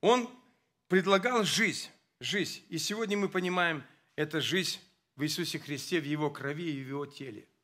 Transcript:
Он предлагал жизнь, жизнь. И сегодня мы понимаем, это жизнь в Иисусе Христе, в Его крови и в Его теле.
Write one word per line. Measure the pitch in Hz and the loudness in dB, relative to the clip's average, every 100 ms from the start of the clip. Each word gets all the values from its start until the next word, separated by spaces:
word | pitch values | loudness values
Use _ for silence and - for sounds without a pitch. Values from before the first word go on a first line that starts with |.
Он | 175 247 240 - _ _ _ _ _ | 6 4 2 -10 _ _ _ _ _
предлагал | 185 180 196 226 247 | 2 6 4 6 2
жизнь, | 185 170 214 123 - - _ _ | 2 2 2 0 -10 -16 _ _
жизнь. | 127 202 160 - - | -4 -2 -2 -6 -8
И | 165 | -6
сегодня | - 208 226 208 | -4 -4 -2 0
мы | 196 | 0
понимаем, | 185 180 180 175 156 117 _ _ - | 0 0 2 0 0 -8 _ _ -4
это | 151 156 | -2 0
жизнь | 135 185 175 - - _ _ - | 0 0 0 -6 -12 _ _ -4
в | |
Иисусе | 151 151 160 147 | -2 -2 -4 -6
Христе, | - 143 - 175 | -6 -8 -2 -2
в | 143 | -2
Его | 151 151 | -2 -2
крови | 147 135 151 170 | -2 -6 -6 -6
и | 139 | -6
в | 131 | -6
Его | 139 139 | -8 -8
теле. | - 135 107 - _ | -10 -12 -12 -18 _